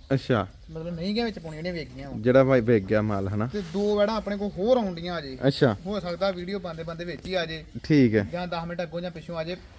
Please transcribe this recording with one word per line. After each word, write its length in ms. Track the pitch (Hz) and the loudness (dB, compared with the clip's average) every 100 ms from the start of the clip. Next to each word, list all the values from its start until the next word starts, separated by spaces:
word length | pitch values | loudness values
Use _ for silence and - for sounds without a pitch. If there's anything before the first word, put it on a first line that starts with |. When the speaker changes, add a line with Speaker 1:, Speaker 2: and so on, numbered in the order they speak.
| - | -2
Speaker 1:
ਅੱਛਾ। 340 | 135 - 117 92 - - | -2 2 0 0 -8 -14
Speaker 2:
ਮਤਲਬ 240 | 160 165 165 | -10 -10 -6
ਨਹੀਂ 200 | 185 214 | -4 -2
ਗਿਆ 100 | 233 | -2
ਵਿੱਚ 140 | 190 | -6
ਪਾਉਣੀ, 180 | 165 156 | -12 -8
ਉਹਨੇ 140 | 175 | -6
ਵੇਚ 180 | 175 135 127 | -6 -10 -12
ਗਈਆਂ 140 | 139 | -12
ਵਾ। 80 | 120 | 0
Speaker 1:
ਜਿਹੜਾ 260 | 120 131 | 6 8
ਭਾਈ 180 | 131 131 | 8 6
ਵੇਚ 220 | 113 113 | 6 4
ਗਿਆ 180 | 95 107 | 4 2
ਮਾਲ 260 | 107 98 98 | 2 0 -2
ਹਨਾ? 220 | 104 120 | -2 -2
Speaker 2:
ਤੇ 80 | 208 170 | -4 -4
ਦੋ 220 | 190 208 208 | -2 0 2
ਵਹਿੜਾਂ 200 | 208 220 | 2 0
ਆਪਣੇ 220 | 202 202 | -4 -4
ਕੋਲ 140 | 202 170 | -4 -2
ਹੋਰ 200 | 214 254 | 2 2
ਆਉਂਦੀਆਂ 420 | 196 170 175 170 | 2 -4 -6 -6
ਅਜੇ। 180 | 139 127 131 | -8 0 0
Speaker 1:
ਅੱਛਾ। 280 | - 135 98 180 | 4 4 2 -4
Speaker 2:
ਹੋ 140 | 208 | -6
ਸਕਦਾ 320 | 175 170 196 | -4 -2 -2
ਵੀਡੀਓ 280 | 175 175 202 | -2 -6 -8
ਪਾਉਂਦੇ 240 | 180 160 | -8 -10
ਪਾਉਂਦੇ 220 | 165 165 175 | -10 -8 -10
ਵਿੱਚ 220 | 143 - | -10 -4
ਹੀ 60 | |
ਆ 120 | 185 160 | -4 -4
ਜੇ। 180 | 160 - - | -8 -12 -12
Speaker 1:
ਠੀਕ 320 | - 151 120 107 | 4 6 8 4
ਹੈ। 120 | 98 | 2
Speaker 2:
ਜਾਂ 160 | 170 180 | -4 -4
ਦਸ 180 | 170 170 | -6 -6
ਮਿੰਟ 140 | 175 | -8
ਅੱਗੋਂ 200 | 165 170 | -6 -8
ਜਾਂ 100 | 180 | -8
ਪਿੱਛੋਂ 260 | 165 - 170 | -10 -10 -8
ਆ 60 | |
ਜੇ। 140 | 160 180 - | -6 -8 -12